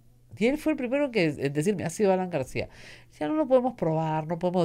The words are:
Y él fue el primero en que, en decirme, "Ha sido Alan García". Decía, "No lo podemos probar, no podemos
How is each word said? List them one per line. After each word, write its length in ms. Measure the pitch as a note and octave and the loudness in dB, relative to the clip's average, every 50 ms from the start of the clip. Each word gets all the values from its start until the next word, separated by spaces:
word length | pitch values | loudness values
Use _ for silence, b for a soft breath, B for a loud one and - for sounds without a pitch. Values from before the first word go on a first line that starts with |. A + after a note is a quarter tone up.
| _ - - _ - _ - - | _ -20 -20 _ -20 _ -4 0
Y 80 | G3+ B3 | 2 2
él 100 | C#4+ D4 | 2 0
fue 160 | - D#4 D#4 | 0 -2 -2
el 40 | - | -2
primero 280 | B3 A3+ C4 C#4+ D4 | -2 -2 -2 0 0
en 60 | C4+ | 0
que, 140 | A#3 G#3+ E3+ | 2 2 2
en 260 | D#3 - - A#2+ C#3+ C#3+ | 2 2 0 -2 -2 0
decirme, 300 | D3 D3+ G3+ G#3+ E3+ G#2 | 0 0 0 0 0 -4
"Ha 60 | E3 | -4
sido 240 | - - G#3+ F#3+ F#3 | -2 2 2 4 4
Alan 160 | F#3 F#3 F3+ | 2 0 -2
García". 400 | E3+ C#3+ B2+ - - A#2 F#2+ b b b b b b b b b | -4 -4 -4 -4 -4 -6 -6 b b b b b b b b b
Decía, 160 | - - D4+ D4+ | -10 -6 -4 -2
"No 60 | D#4 | 0
lo 140 | D#4 D#4 B3 | 0 2 4
podemos 260 | C4 B3+ A#3+ B3+ - | 4 4 4 2 -2
probar, 540 | - - D#3+ D#3+ D#3+ D#3+ D#3 D#3 D#3 D#3+ D#3 | -2 -2 0 0 0 0 0 -2 -2 -2 -4
no 100 | F3 E3+ | -4 -2
podemos 260 | F3+ F3+ F3 F#3 | -2 0 2 2